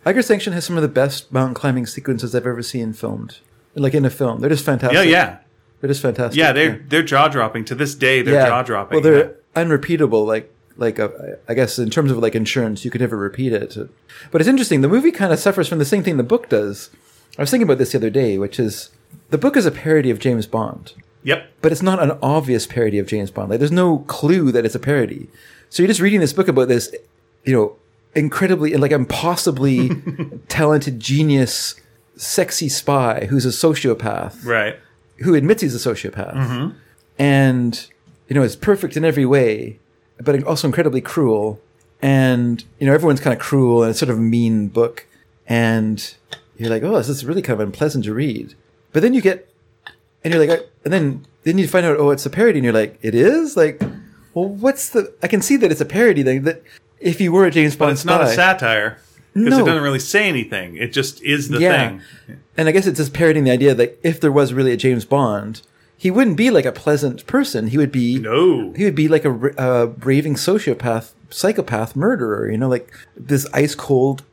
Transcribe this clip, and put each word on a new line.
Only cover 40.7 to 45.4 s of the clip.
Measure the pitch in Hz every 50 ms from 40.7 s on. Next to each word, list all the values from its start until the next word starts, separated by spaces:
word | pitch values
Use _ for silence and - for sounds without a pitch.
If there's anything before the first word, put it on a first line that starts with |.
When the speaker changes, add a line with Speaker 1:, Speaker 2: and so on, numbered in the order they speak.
| 117 135 127 151 127 131
Speaker 1:
cruel. | 131 - - 170 143 117 110 104 107 110 104 - _ _ _ _ _ _ _ _
And, | - 135 139 135 131 131 127 120 120 120 117 113 - - _ _
you | 143
know, | 135 143
everyone's | 151 175 160 139 135
kinda | - 143 117
cruel | - - - 147 139 127 120 120 117 113
and | 113
it's | 110 -
sort | 156 127
of | 117
a | 110
mean | 113 113 117 117 117 113 113 107 104
book. | 98 - 117 117 117 - - - _ _ _ _ _ _ _